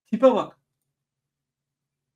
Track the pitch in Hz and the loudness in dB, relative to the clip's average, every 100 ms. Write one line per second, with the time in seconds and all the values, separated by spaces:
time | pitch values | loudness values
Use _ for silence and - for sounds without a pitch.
0 | _ 214 262 208 156 - _ _ _ _ | _ 0 2 0 -4 -14 _ _ _ _
1 | _ _ _ _ _ _ _ _ _ _ | _ _ _ _ _ _ _ _ _ _
2 | _ | _